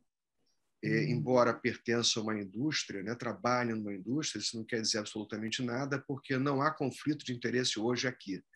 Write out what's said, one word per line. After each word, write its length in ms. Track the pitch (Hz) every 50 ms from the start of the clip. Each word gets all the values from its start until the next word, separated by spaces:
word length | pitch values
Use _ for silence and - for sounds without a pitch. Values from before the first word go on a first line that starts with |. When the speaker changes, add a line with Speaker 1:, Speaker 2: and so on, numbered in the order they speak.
| _ _ _ _ _ _ _ _ _ _ _ _ _ _ _ _
Speaker 1:
é, 60 | 107 110
Speaker 2:
Hum. 220 | 110 113 - 123
Speaker 1:
embora 420 | 120 117 104 123 127 123 120 117
pertença 640 | 113 - - 113 117 - - 117 117 117 113 - - 117
a 40 |
uma 180 | 107 110 107 104
indústria, 640 | 101 92 98 110 143 156 147 - - - 101 98
né, 120 | 95 107 123
trabalhe 600 | - 127 113 101 92 101 120 123 123 120 117 110
numa 200 | 110 104 101 101
indústria, 460 | 92 92 110 135 156 147 - - 104
isso 160 | - - -
não 80 | 113 110
quer 160 | - 120 113
dizer 180 | 110 107 - 107
absolutamente 640 | 104 - - 107 104 - 110 104 110 110 - -
nada, 360 | 127 120 117 131 143 135 139 135
porque 380 | - - 135 131 - - 135 127
não 240 | 139 147 139 135
há 80 | 147 156
conflito 520 | 151 - 147 123 - - - 147 147 143 -
de 100 | 131 123
interesse 440 | 117 - 110 117 127 123 - - 107
hoje 300 | 110 123 123 120 131 127
aqui. 340 | 120 - - 98 92 87 - _ _